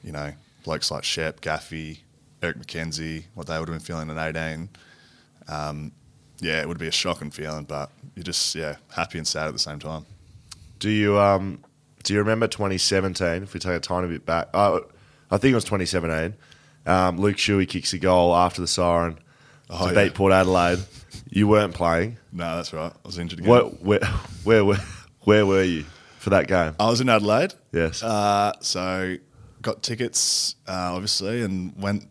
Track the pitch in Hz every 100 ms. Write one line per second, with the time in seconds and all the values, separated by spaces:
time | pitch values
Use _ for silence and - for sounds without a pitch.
0 | 76 76 73 71 _ _ - 78 - 76
1 | - - 80 76 - 78 - 80 78 78
2 | _ _ _ _ 85 - - 82 82 78
3 | 80 80 85 - 76 80 80 82 - 82
4 | 78 78 80 80 80 78 95 - - _
5 | _ _ _ _ - 76 76 76 76 _
6 | _ _ _ - 85 80 76 85 80 -
7 | 92 85 76 - 78 78 71 73 71 _
8 | - - 87 82 - 85 78 73 _ -
9 | 82 85 76 78 78 64 - 73 78 78
10 | 71 - - - - - - - 104 107
11 | 104 101 101 95 98 - _ _ _ _
12 | - 104 104 110 113 - 101 95 - 98
13 | 95 90 90 85 98 87 92 85 - 90
14 | 90 80 - 82 - 90 101 90 - -
15 | - _ _ 101 135 123 - 101 87 95
16 | 82 80 85 104 _ - _ _ 76 92
17 | 92 87 104 98 - 101 92 92 - 90
18 | 92 90 87 87 87 90 85 - 87 85
19 | 85 78 _ _ - - _ 87 90 90
20 | 101 - 98 95 92 92 87 90 95 -
21 | - - - - 104 107 104 82 85 82
22 | 104 113 _ 90 85 82 87 80 82 -
23 | - 90 85 85 95 120 - - 90 104
24 | - - - - 85 110 101 101 - -
25 | - _ - 107 101 95 92 82 73 -
26 | - - - 98 78 92 80 78 110 117
27 | 127 113 104 110 185 - _ 82 82 78
28 | 113 104 104 101 101 - - 90 92 92
29 | 92 90 _ _ - - 113 - - 117
30 | 123 - - - - - - 92 90 90
31 | 104 - 98 117 110 95 90 - 101 101
32 | -